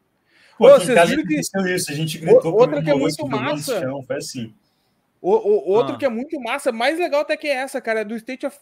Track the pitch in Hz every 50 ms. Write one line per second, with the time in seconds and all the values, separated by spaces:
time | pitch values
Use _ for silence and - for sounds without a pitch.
0 | _ _ _ _ _ _ _ _ _ _ _ - 240 508 285 254 - - 247 190
1 | 170 190 262 311 - 185 302 294 - - - 196 190 180 180 175 - - 147 147
2 | 160 156 - 165 160 175 214 - - 165 170 214 247 294 302 285 - 302 285 269
3 | 262 302 - - 302 269 233 214 220 285 - 147 - 277 247 185 147 131 135 143
4 | 127 - 135 147 156 - - 131 113 104 - _ _ _ _ _ _ _ _ _
5 | _ _ _ _ - 175 208 220 - 202 214 196 - 175 196 220 262 294 285 -
6 | 285 262 220 220 262 311 330 294 240 226 254 277 - 277 233 226 240 277 320 330
7 | 359 311 277 285 302 302 302 302 311 302 277 254 269 262 - 254 - 226 220 220
8 | 214 208 233 226 220 - 262 - - 269 - -